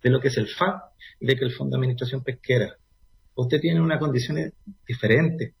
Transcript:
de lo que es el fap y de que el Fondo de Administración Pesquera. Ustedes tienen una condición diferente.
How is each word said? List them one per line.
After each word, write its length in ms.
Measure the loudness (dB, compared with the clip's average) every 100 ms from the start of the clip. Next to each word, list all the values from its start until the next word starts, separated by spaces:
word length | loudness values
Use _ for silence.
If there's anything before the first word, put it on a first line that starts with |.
de 60 | 4
lo 100 | 4
que 80 | 2
es 100 | 0
el 120 | -4
fap 420 | 0 -2 -2 -10 _ -20 _
y 60 | 0
de 100 | 0
que 80 | 0
el 80 |
Fondo 240 | -2 -4 0
de 20 |
Administración 420 | 0 -2 -4 -6
Pesquera. 540 | -6 -10 0 0 0 -6 _ _ _ _ _
Ustedes 280 | -6 0 0
tienen 200 | 2 2
una 160 | 2 2
condición 400 | 0 0 -2 -4 -6 -10 -20 -20 _
diferente. 720 | -4 2 4 4 0 -8 _